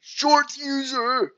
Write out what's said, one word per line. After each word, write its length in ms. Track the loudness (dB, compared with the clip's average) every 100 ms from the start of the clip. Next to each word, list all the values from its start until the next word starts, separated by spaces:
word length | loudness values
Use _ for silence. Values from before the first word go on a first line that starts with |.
Shorts 580 | -16 -4 4 4 2 -6
user. 720 | -4 -4 -2 -4 0 0 -2